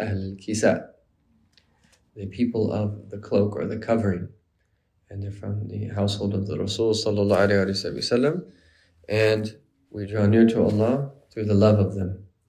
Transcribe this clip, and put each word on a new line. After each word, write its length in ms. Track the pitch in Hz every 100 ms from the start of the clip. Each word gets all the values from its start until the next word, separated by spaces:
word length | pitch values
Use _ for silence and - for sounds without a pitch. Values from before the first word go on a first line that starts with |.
Ahl 340 | 107 98 95 98
Kisa, 520 | - 104 107 85 - _ _ _ _ _ _ _ _ _ _ _ _ 110
the 100 | 98
people 460 | 117 120 113 104
of 380 | 104 104 - -
the 80 | 101
cloak 360 | - 104 107
or 120 | - 95
the 100 | -
covering. 520 | - 113 107 87 - - _ _ _ _ _ _ -
And 140 | 98
they're 80 | 101
from 380 | 101 101 104 104
the 180 | 101 104
household 460 | 101 101 - 101
of 140 | 95 98
the 100 | 78
Rasul 360 | 98 - 113
sallallahu 540 | 107 110 104 101 95 101
alaihi 460 | 101 95 98 87
wasallam. 500 | - - 120 139 180 - - _ _ _ _ -
And 480 | 107 110 110 107 - _ _ _
we 160 | 107 98
draw 200 | 107 101
near 200 | 113 113
to 140 | 113
Allah 480 | 107 107 113 135 143 - _
through 140 | 113
the 100 | 107
love 240 | 101 107 104
of 160 | 90
them 300 | 98 92 95 - _